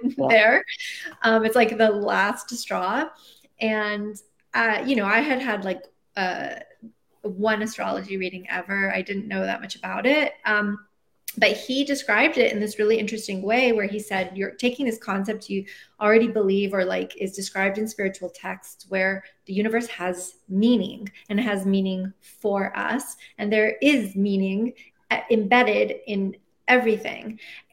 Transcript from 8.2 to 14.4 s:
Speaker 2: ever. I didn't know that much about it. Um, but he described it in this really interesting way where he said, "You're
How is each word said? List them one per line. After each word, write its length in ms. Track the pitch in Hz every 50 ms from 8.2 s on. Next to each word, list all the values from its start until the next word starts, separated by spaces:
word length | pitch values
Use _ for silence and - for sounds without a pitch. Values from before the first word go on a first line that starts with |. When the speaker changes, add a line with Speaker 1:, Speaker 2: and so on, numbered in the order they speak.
| 185 180 190 180 180 175
Speaker 2:
ever. 420 | 180 180 180 190 196 196 196 190
I 100 | 190 190
didn't 260 | 185 196 202 196 220 208
know 140 | 196 190 190
that 140 | 190 - -
much 160 | - 196 -
about 280 | - - 185 190 196 202
it. 280 | 262 294 302 277 - - - -
Um, 400 | 214 208 208 208 202 202 - - _ _ _ _ _ _ _ _ - -
but 160 | 208 208 202
he 320 | 208 - - - 254 277 277
described 540 | 277 277 277 - - 208 220 277 320 311 247
it 120 | 247 -
in 60 | 226 202
this 200 | 214 208 - -
really 200 | 208 214 226 226
interesting 440 | 208 208 226 214 - - 196 190
way 280 | 190 208 226 254 262 240
where 140 | 226 214 196
he 140 | 202 202 214
said, 320 | 214 - 196 190 185 185 190
"You're 160 | 196